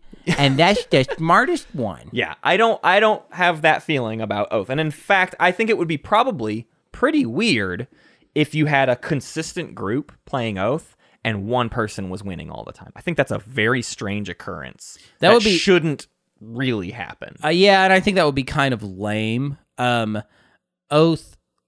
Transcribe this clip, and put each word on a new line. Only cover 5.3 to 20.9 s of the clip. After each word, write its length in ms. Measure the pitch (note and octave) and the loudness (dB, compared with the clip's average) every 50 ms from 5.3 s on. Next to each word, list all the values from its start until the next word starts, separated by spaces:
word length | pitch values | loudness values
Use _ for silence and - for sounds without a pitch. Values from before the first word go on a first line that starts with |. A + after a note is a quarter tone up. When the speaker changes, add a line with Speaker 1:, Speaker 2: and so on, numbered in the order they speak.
| - - | 0 2
Speaker 2:
I 120 | E3+ F3+ | 2 2
think 180 | F3+ - A3+ A3 | 2 2 0 0
it 80 | A3 | 0
would 100 | - E3+ D#3+ | 0 0 -2
be 80 | D#3+ | -4
probably 720 | C#3+ - - G3+ A3 B3+ C4+ G#3 B2 A2 G#2+ G#2+ A2+ A#2 _ _ _ _ _ - | -6 -2 0 2 2 2 0 -2 -4 -4 -6 -6 -6 -8 _ _ _ _ _ -6
pretty 320 | - B3 D4 D#4 D4+ B3+ | -2 0 0 2 2 0
weird 640 | A#2 A#2 D#3+ A3+ A3+ D3+ A2 G2+ F#2 F2+ G2+ B2+ - _ _ _ _ _ _ _ _ - | 0 -2 -2 0 2 2 0 0 -4 -6 -8 -10 -12 _ _ _ _ _ _ _ _ -2
if 200 | D3+ D3+ - - | -2 -2 0 0
you 120 | D#3 D3+ | -2 0
had 200 | D3+ D3 C3+ C3+ | 2 2 2 2
a 80 | B2+ A#2+ | 2 0
consistent 800 | - - - E3 C3 - - - D#3 D#3+ - - - - - - | -2 -2 -4 -4 -4 -4 -8 -10 -10 -8 -8 -8 -10 -12 -12 -12
group 380 | - G2+ F#2+ A#2 C#3+ D3+ - - _ _ | -8 -6 -4 -4 -4 -6 -8 -18 _ _
playing 320 | - - C3 A#2 A2+ G2+ | -8 -6 -4 -4 -4 -4
Oath 380 | F#2+ F#2+ A2 C#3+ E3 - _ _ _ _ _ _ _ - | -2 -2 -2 -2 -4 -6 _ _ _ _ _ _ _ -6
and 240 | A2+ G#2+ G2+ F#2+ | -4 -4 -4 -4
one 200 | G#2+ B2 B2 A#2+ A2 | -2 -2 -2 -2 -2
person 400 | - A#2+ A2 G2+ - - G2 F2+ | -2 -4 -6 -6 -6 -10 -10 -10
was 140 | F#2 G#2 G2+ | -10 -10 -10
winning 260 | G2 F2 D#2 D#2 D#2 | -10 -10 -10 -12 -12
all 140 | D#2 - A1 | -14 -14 -14
the 80 | - | -16
time. 220 | - - - - - | -18 -20 -20 -20 -20
I 60 | - | -12
think 160 | - F3 E3 | -8 -6 -2
that's 140 | D3+ C3+ - | -2 -2 -2
a 80 | G#2 G#2 | -2 -8
very 420 | G2+ G#2+ C3 B2 G#2+ A2+ C3 B2+ | -8 -6 -2 0 2 2 2 0
strange 480 | A#2 - - - A2 G2 G2+ G#2 G2+ - | -2 -6 -10 -10 -8 -6 -6 -6 -6 -8
occurrence 680 | F2 - - G#2 F#2 D#2 C2+ B1 - - - - - - - - _ - | -12 -12 -12 -12 -12 -12 -12 -16 -18 -20 -20 -20 -20 -20 -20 -20 _ 0
Speaker 1:
That 80 | - F3+ | 4 6
Speaker 2:
that 40 | A3+ | 6
Speaker 1:
would 100 | A#3+ G3+ | 6 6
be 140 | A3 F#3 | 2 0
Speaker 2:
shouldn't 500 | E3 - G3 F3+ F3 D3 E3 C#3 - - _ _ _ _ _ _ _ G#2 | 2 4 4 4 4 2 0 -6 -6 -10 _ _ _ _ _ _ _ -18
really 460 | A2 A#2 A#2+ C3+ B2+ A#2 G#2 F2 F#2 | -14 -8 -4 -2 -2 -2 -2 -4 -8
happen. 460 | A#2+ - F2 - - - - - - - D3 | -10 -12 -14 -14 -14 -16 -18 -18 -14 -6 -2
Speaker 1:
Uh, 60 | D#3 | 0
yeah, 340 | E3+ F3+ F#3+ G3+ F#3+ F#3+ F#3+ | 4 4 6 6 6 6 6
and 100 | F#3+ F#3+ | 6 4
I 60 | F#3+ | 4
think 160 | F3+ G#3 F#3 | 4 2 2
that 100 | F#3+ E3 | 4 2
would 80 | D3 C#3 | 2 2
be 100 | C#3 C3 | 0 -4
kind 300 | - - D3+ C#3 C3+ B2+ | -4 -2 0 0 0 0
of 80 | G#2+ | -2
lame. 800 | A2 G2 F#2 F#2 G#2 G#2 G#2+ G#2+ A2 A2 A2+ B2 C#3 C#3+ C#3 - _ _ _ | -6 -10 -8 -6 -4 -2 -2 -2 -2 -2 -2 -2 -2 -4 -6 -10 _ _ _
Um, 460 | - B2 B2 A#2+ A#2 A2+ G#2+ G#2+ G#2 - _ _ _ _ _ _ _ _ _ _ _ _ | -4 -2 0 0 0 0 -2 -4 -6 -8 _ _ _ _ _ _ _ _ _ _ _ _
Oath, 480 | - | 0